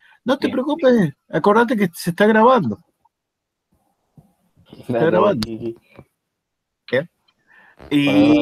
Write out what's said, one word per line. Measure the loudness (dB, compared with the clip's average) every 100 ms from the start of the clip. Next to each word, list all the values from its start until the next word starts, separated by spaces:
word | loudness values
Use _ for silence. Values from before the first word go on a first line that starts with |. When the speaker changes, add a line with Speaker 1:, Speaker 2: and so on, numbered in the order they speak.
| _ _
Speaker 1:
No | -4 -2
te | -2
Speaker 2:
Bien. | -4
Speaker 1:
preocupes, | -4 -2 2 2 0 -4 _
acordate | -4 0 2 0 -2
que | -4
se | -6 -8
está | 0 2
grabando. | 4 4 2 0 -8 _ _ _ _ _ _ _ _ _ _ _ _ _ _ _ _ _ _ _
Se | -18
está | -8
Speaker 2:
Dale, | -2 0
Speaker 1:
grabando. | 0 0 -2 -6
Speaker 2:
sí, | -10
sí. | -12 -14 _ -20 -20 _ _ _ _ _ _ _ -8
Speaker 1:
¿Bien? | -6 -6 _ _ _ _ _ _ _
Speaker 2:
Por | -4
Speaker 1:
Y | -2 2 2 4 2